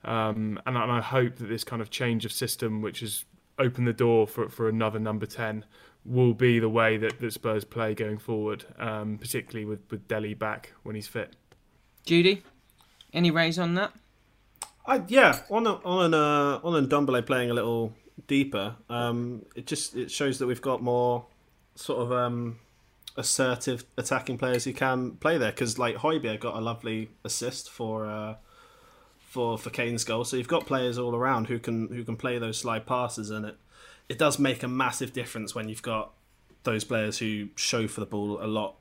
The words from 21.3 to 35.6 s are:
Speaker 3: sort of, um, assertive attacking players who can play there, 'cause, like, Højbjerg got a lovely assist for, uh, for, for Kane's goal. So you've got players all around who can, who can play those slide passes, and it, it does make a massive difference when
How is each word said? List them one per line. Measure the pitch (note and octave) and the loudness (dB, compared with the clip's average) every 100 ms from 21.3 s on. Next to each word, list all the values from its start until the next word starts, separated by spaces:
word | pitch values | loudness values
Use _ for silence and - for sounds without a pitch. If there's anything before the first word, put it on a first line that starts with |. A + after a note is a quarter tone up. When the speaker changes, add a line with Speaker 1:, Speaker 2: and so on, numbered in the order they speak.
| _ _ _ _ - | _ _ _ _ -14
Speaker 3:
sort | - B2 | -6 -4
of, | A#2+ | 0
um, | B2 B2 A#2+ A#2+ A2+ _ _ _ _ - - | 0 0 -2 -6 -8 _ _ _ _ -14 -6
assertive | A#2 - C3 A#2+ - A#2+ - - | -2 2 2 2 -2 -4 -6 -8
attacking | A#2+ C3 C3 B2 | -2 -2 -2 -2
players | C3 B2 | 0 0
who | C3 | -2
can | - C3+ B2+ B2 - | 0 0 0 -2 -2
play | D3+ E3 | 0 2
there, | A2 | 0
'cause, | - B2 A2+ | 0 -2 0
like, | A#2+ - | -2 0
Højbjerg | D3+ D#3+ A#2 G#2+ | 0 0 -2 -4
got | A#2+ A2 | -4 -4
a | |
lovely | A2+ A2+ A#2 A2 A2 - | -4 -4 -4 -4 -6 -10
assist | - - A#2+ B2+ - | -8 -4 -4 -6 -14
for, | - A2+ A2 G#2+ | -8 -4 -4 -4
uh, | G#2+ G#2+ A2 - - - - - - _ _ | -6 -8 -10 -18 -20 -20 -20 -20 -20 _ _
for, | - B2+ A#2 A2 | -10 -2 0 -2
for | A#2+ | -6
Kane's | B2 A#2+ A#2 | -4 -2 -2
goal. | - A2+ | -2 -2
So | A#2 B2+ | 0 -2
you've | A#2+ | 0
got | E3+ - | -2 0
players | C3+ B2 A#2+ | 0 0 0
all | B2 A#2+ | -2 0
around | B2+ B2 A2 | 2 2 0
who | A#2+ | -4
can, | - A2+ A2+ | -2 -2 -4
who | A#2+ | -6
can | A2+ A2 | -6 -4
play | C3 B2 | -2 -2
those | A2+ G#2+ | -4 -4
slide | A#2+ A2 A2 | -4 -4 -2
passes, | B2+ A#2+ A2+ G#2 | -2 -2 -4 -6
and | G#2+ G#2+ | -6 -8
it, | - _ - - - _ | -12 _ -20 -20 -20 _
it | A2+ | 2
does | D#3 C#3 | 2 4
make | C#3 A#2+ | 2 2
a | B2 | -2
massive | B2+ B2+ - B2 | 0 0 -2 -6
difference | B2+ A#2 A#2 G#2 | -6 -8 -8 -8
when | A#2+ | -6